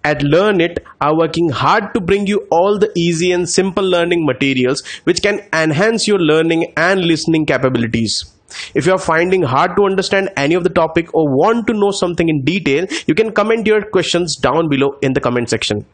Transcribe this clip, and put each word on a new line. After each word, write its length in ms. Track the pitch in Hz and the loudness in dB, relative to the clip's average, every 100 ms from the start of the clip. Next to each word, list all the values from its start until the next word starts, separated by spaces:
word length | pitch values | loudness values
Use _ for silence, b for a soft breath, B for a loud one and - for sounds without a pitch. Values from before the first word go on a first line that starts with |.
at 200 | 147 143 | -2 -2
Learn 380 | 143 156 208 196 | 2 2 2 2
It 240 | 175 175 B - | 0 -4 B -4
are 160 | 143 156 | -2 0
working 320 | 160 165 170 | 0 0 -2
hard 440 | 117 139 202 208 | 0 2 0 0
to 60 | 233 | -6
bring 280 | 175 202 196 | 0 0 0
you 200 | 208 - | -2 0
all 260 | 165 190 208 | 0 2 2
the 120 | 208 175 | 0 0
easy 360 | 170 165 180 | 0 0 0
and 180 | 180 175 | 0 0
simple 340 | - 190 185 | 0 0 0
learning 420 | 190 175 170 175 151 | 0 0 0 0 0
materials 600 | 127 139 131 123 147 B B | 0 0 2 0 -2 B B
which 180 | - 175 | -2 0
can 200 | 208 202 - | 0 -2 -4
enhance 540 | 160 160 147 214 226 - | -2 0 2 0 0 0
your 120 | 196 | 0
learning 540 | 160 156 165 165 - - | 2 2 2 0 -2 0
and 280 | 170 196 170 | 0 0 0
listening 400 | 156 160 160 151 | 0 0 0 0
capabilities. 760 | 135 131 123 117 117 110 - - _ _ B B | 0 0 0 -2 -2 -2 -4 -10 _ _ B B
If 120 | - 147 | -2 0
you 80 | |
are 60 | 185 | 0
finding 440 | 185 160 180 190 | 0 0 2 0
hard 320 | 143 131 180 180 | 2 0 0 2
to 80 | 196 | 2
understand 460 | 190 185 196 190 - | 0 0 0 0 -2
any 200 | 139 180 | 0 2
of 80 | |
the 80 | 175 | 2
topic 420 | 180 160 165 170 | 0 0 0 -2
or 160 | 160 151 | 0 2
want 380 | 135 190 233 208 | 2 2 2 0
to 60 | |
know 180 | 214 202 | 0 0
something 380 | 196 180 170 165 | 0 -2 0 0
in 140 | 156 | 0
detail, 440 | 135 185 151 139 190 320 - | 0 0 0 0 -2 -6 -2
you 80 | |
can 180 | 156 220 | 0 2
comment 360 | 214 208 226 208 | 0 0 0 2
your 160 | 214 | 0
questions 520 | 208 190 165 175 175 - | 0 -2 0 -2 -2 -2
down 340 | 127 147 165 | 0 0 0
below 280 | 135 139 - | 0 0 0
in 120 | 135 | -2
the 60 | 131 | 0
comment 300 | 127 123 117 | 0 -2 -2
section. 360 | 117 - 104 - | -4 -2 -6 -6